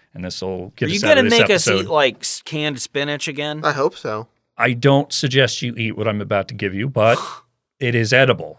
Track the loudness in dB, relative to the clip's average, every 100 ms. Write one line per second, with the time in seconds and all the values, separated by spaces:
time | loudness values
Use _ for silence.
0 | _ -12 -10 -8 -8 -8 -10 -6 -4 0
1 | 4 4 4 4 4 4 2 0 0 2
2 | 0 0 -6 -6 -8 -6 -4 -4 -6 -4
3 | -4 -6 -6 -6 -8 -4 -4 0 -2 -2
4 | -8 -8 -10 _ _ 0 0 4 4 4
5 | 2 -4 0 2 2 0 -6 -4 -6 -2
6 | -2 -2 -2 -2 -2 -6 -6 -4 -4 2
7 | 4 2 -2 -14 _ _ _ -6 -2 0
8 | 4 4 4 2 -2